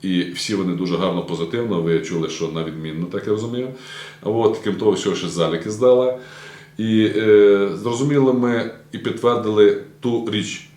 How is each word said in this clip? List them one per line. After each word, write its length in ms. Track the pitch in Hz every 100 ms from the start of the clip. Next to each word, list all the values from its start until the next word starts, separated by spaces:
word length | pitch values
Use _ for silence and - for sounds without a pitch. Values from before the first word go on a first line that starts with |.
і 200 | 95 90
всі 320 | 85 - -
вони 180 | 98 90
дуже 220 | 85 92 85
гарно, 260 | 87 90
позитивно, 580 | 82 82 82 117 117 87
ви 180 | 82 80
чули, 280 | - 85 78
що 200 | - 80
на 160 | 82
відмінно, 420 | 78 78 80 80 87
так 160 | 98 107
я 60 |
розумію. 360 | 107 117 123 127 135 - - - -
От, 360 | 104 113 110 110
крім 100 | 104
того, 160 | 92 107
всього 260 | 95 101 85
ще 120 | 87
заліки 420 | 82 80 82 107
здала. 480 | 107 123 127 127 127 - - - - - -
І, 320 | 110 110 107 107
е, 520 | 110 104 101 98 101 98
зрозуміли 500 | 113 120 143 143 131
ми 380 | 123 120 117 - - -
і 60 | 107
підтвердили 840 | 110 - 120 113 107 107 101 101 - -
ту 300 | 120 117 113
річ, 380 | 107 87 - -